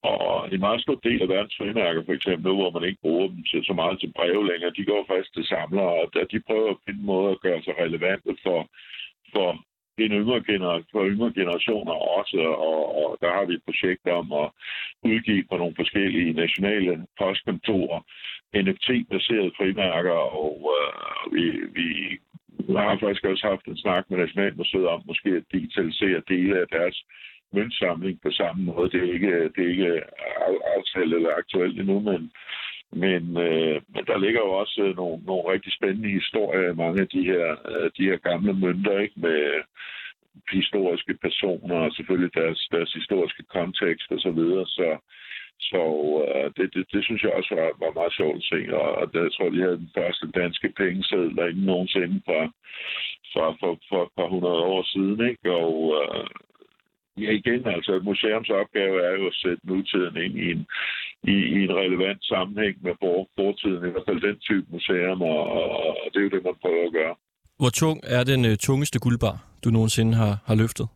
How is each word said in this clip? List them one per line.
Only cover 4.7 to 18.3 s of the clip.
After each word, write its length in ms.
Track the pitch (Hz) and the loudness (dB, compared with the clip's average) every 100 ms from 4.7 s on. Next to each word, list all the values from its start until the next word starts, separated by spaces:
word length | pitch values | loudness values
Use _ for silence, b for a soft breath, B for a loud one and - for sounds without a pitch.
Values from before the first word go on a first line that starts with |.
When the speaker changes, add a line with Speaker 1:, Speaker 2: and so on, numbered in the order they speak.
| 85 | -4
Speaker 1:
de 80 | |
går 200 | 98 104 95 | 0 0 2
faktisk 260 | 92 92 | -2 -2
til 120 | - 80 | -6 -4
samlere, 460 | 80 78 95 95 85 | -4 -2 0 2 2
og 100 | 85 | 0
der, 100 | 80 | 0
de 160 | 92 110 | -2 -4
prøver 300 | - 110 110 | -2 0 2
at 60 | 98 | -2
finde 160 | - 101 | -6 -8
en 60 | 101 | -2
måde 240 | 95 98 | 2 2
at 100 | 95 | 0
gøre 220 | 95 85 | 0 -2
sig 120 | - 78 | -2 -2
relevante 580 | 85 80 87 98 - 92 | -2 0 0 -2 -4 -4
for, 260 | - 85 78 B B B B _ _ | 0 0 -2 B B B B _ _
for 320 | 107 92 82 - _ _ - | 0 0 -2 -8 _ _ -2
en 140 | 110 | 0
yngre 280 | 104 107 123 - | 2 2 0 2
genera-, 360 | 101 90 85 82 | 0 2 -2 -2
for 140 | 107 98 | 0 2
yngre 260 | 101 120 | 2 0
generationer 600 | - 90 85 - 107 92 | 2 0 0 0 -2 -2
også, 480 | 80 - 87 101 95 | -2 0 0 0 0
og, 640 | 80 78 78 80 76 76 | 2 2 0 0 0 0
og 140 | 76 78 | -2 0
der 120 | 85 | 0
har 120 | 92 | 0
vi 100 | 95 | 0
et 100 | 85 | -2
projekt 420 | - 82 92 92 - | -4 -2 0 0 0
om 240 | 87 80 | 0 0
at 180 | 76 76 _ B B B - | -2 -2 _ B B B -2
udgive 420 | 117 113 113 101 - | 0 2 2 2 2
på 60 | 90 | -2
nogle 180 | 87 80 | -2 -2
forskellige 560 | 85 104 98 85 85 | -2 2 2 2 2
nationale 760 | 78 82 - 98 104 92 82 87 - | 2 0 2 2 2 2 0 -6 -2
postkontorer 840 | 95 95 - 92 - 101 78 82 - B B | -2 0 -4 -4 0 0 0 -4 -8 B B